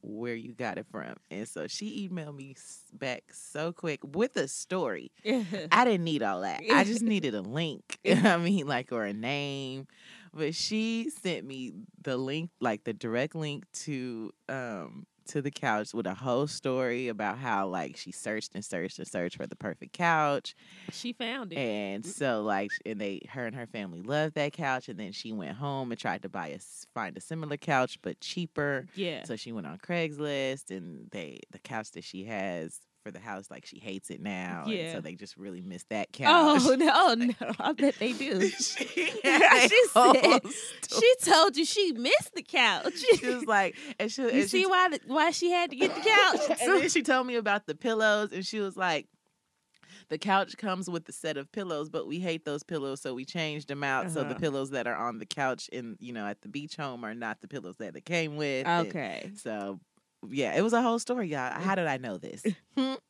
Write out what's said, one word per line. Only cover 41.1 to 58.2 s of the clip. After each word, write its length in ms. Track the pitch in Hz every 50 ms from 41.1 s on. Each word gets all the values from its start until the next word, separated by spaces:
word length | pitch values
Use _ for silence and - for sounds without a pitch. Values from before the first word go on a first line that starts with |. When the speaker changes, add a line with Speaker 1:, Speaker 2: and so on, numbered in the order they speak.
| 508 494 - 330
Speaker 2:
told 260 | 349 320 330 403 233
you 80 | 269 330
she 260 | - - 415 403 359 277
missed 400 | 220 240 277 381 622 - - _
the 60 | - -
couch. 500 | - - 269 247 220 190 160 - - - 427 480 508 440 -
Speaker 1:
She 80 | -
was 180 | 247 247 247 269
like, 300 | 226 220 202 196 180 - - 311 285 240 _
and 120 | 202 226
she, 100 | - -
Speaker 2:
You 60 | 262 233
Speaker 1:
and 120 | 226 269 302
she 40 |
Speaker 2:
see 120 | 285 - 370
Speaker 1:
t- 40 | 370
Speaker 2:
why 220 | 381 381 359 370 370
the, 100 | 311 - -
why 240 | - 254 311 302 339
she 180 | 311 - 349 349
had 180 | 359 349 349 302
to 40 | 269
get 180 | 254 330 370 -
the 60 | -
couch? 580 | 302 427 440 403 403 370 269 - 605 571 311 -
Speaker 1:
<laughs> 20 |
And 200 | 240 285 381 370
then 80 | 285 349
she 120 | - 339
told 260 | 240 - 262 254 254
me 80 | 254 247
about 300 | 233 208 208 202 208 _
the 80 | - 151
pillows, 560 | - - 247 226 220 220 214 208 208 214 202
and 140 | - 180 190
she 140 | - - 214
was 160 | 202 196 170
like, 300 | 190 185 180 160 147 - _ _ _ _ _ _ _ _ _ _ _ _ _ _ _ _ _ - - - _
"The 80 | 156
couch 400 | 156 - 208 190 196 190 - -
comes 320 | - - 202 185 180 190 175
with 160 | 175 170 165
the 60 | - -
set 240 | - - 160 151
of 140 | 139 139 _
pillows, 380 | - 214 196 185 160 147 151 156
but 180 | 151 160 -
we 120 | 90 143 175
hate 260 | 185 175 165 160 _
those 180 | 151 143 151 -
pillows, 380 | - 175 156 135 139 135 -
so 120 | - 139 127
we 120 | 123 131
changed 420 | - - 175 160 156 151 151 143
them 160 | - 143 143 147
out. 280 | 139 135 131 - 185
So 120 | 160 156 139
the 80 | 143
Speaker 2:
Uh-huh. 80 | - -
Speaker 1:
pillows 300 | 170 156 139 139 135 135
that 160 | 139 135 117
are 80 | 120 117
on 220 | - 113 120 113 110
the 60 | 110
couch 440 | - - - 139 131 127 117 - -
in, 280 | - 127 120 117 104 -
you 140 | - 123 120
know, 120 | 113 104
at 160 | 101 104 _
the 80 | _ 104
beach 260 | 104 143 147 151 -
home 280 | - 151 139 127 120 120
are 100 | 107 110
not 260 | 120 120 113 104 _
the 60 | -
pillows 300 | 98 - 139 98 90 92
that 180 | _ 110 95 -
it 100 | 71 _
came 300 | - 175 170